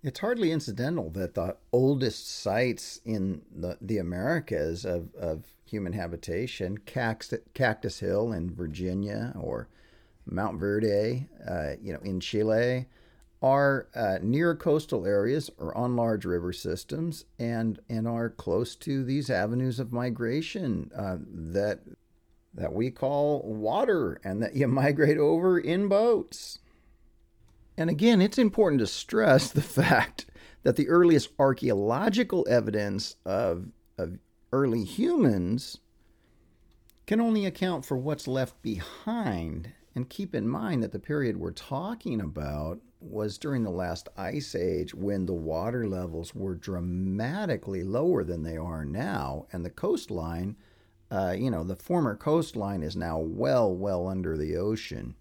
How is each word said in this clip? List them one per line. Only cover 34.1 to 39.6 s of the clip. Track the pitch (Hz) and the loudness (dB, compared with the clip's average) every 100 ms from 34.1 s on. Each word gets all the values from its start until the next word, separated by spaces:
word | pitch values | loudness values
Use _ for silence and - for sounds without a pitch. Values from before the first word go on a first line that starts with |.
| 92 _ _ _ | -6 _ _ _
early | 131 139 117 | 2 4 2
humans | 95 - 320 349 165 101 87 117 - - _ _ _ _ _ _ _ _ _ _ _ _ - | -2 0 0 6 6 4 0 -2 -4 -16 _ _ _ _ _ _ _ _ _ _ _ _ -2
can | 214 | 2
only | 233 220 196 | 4 2 0
account | - 185 170 | -2 -2 -2
for | 131 131 | -2 -2
what's | 135 147 - | -2 -4 -2
left | 131 131 - | -2 -2 -4
behind. | 113 98 80 - - 233 180 90 82 80 | -6 -4 -6 -10 -6 -2 -2 -2 -4 -6